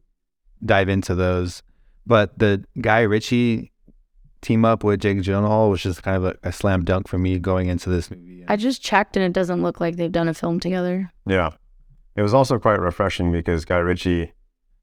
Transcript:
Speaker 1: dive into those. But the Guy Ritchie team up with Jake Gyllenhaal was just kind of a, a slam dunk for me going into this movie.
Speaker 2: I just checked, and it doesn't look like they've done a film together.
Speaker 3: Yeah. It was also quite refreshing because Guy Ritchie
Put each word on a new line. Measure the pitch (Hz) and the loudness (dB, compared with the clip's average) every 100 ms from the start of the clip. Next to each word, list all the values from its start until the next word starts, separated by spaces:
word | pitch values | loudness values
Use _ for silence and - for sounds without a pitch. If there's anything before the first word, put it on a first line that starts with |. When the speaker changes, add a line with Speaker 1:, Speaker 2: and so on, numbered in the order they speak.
| _ _ _ _ _ - | _ _ _ _ _ -8
Speaker 1:
dive | 110 98 95 | 0 2 2
into | 98 - | 0 0
those. | 92 90 90 87 - - _ _ _ | 0 0 0 -4 -8 -20 _ _ _
But | - 113 104 - | 2 2 2 2
the | 104 98 - - | 2 0 -4 -4
Guy | 117 110 | 0 2
Ritchie | 110 107 - 120 120 113 - _ _ _ _ _ - _ | 2 0 0 0 0 -2 -6 _ _ _ _ _ -20 _
team | - 113 | 0 4
up | 113 113 | 4 4
with | 104 101 | 2 2
Jake | 104 98 | 0 0
Gyllenhaal | 92 98 107 110 110 | 0 0 2 4 2
was | 92 | 2
just | 98 90 | -2 -4
kind | 98 95 | -2 -2
of | |
a, | 90 - | -2 -4
a | 90 | -8
slam | - 101 92 | -2 0 0
dunk | 85 92 - | 0 -2 -2
for | 92 | -2
me | 92 92 | 0 0
going | 95 92 90 | 0 0 0
into | 87 95 | -2 -2
this | 90 - | -2 -4
movie. | 90 87 90 - | -12 -18 -12 -4
Speaker 2:
I | 208 | -2
just | 247 254 | -2 -4
checked, | - 202 208 196 | -2 0 0 -2
and | |
it | 185 | 0
doesn't | 185 180 175 | 0 -2 -2
look | 175 - | -4 -4
like | 170 175 | -6 -4
they've | 170 | -4
done | 175 165 | -2 -2
a | |
film | 160 170 170 | -4 -4 -4
together. | 175 185 180 185 185 _ | -4 -4 -4 -4 -6 _
Speaker 3:
Yeah. | - 95 82 - _ - _ - _ - | -2 0 0 -6 _ -20 _ -20 _ -2
It | |
was | 104 | 2
also | 131 131 120 | 2 2 2
quite | 117 101 | 2 2
refreshing | 90 - 98 - 87 | 0 0 -2 0 -2
because | 85 80 82 | 0 0 -2
Guy | 78 90 | 0 0
Ritchie | 87 87 92 85 85 _ _ _ _ _ | 0 0 0 -2 -2 _ _ _ _ _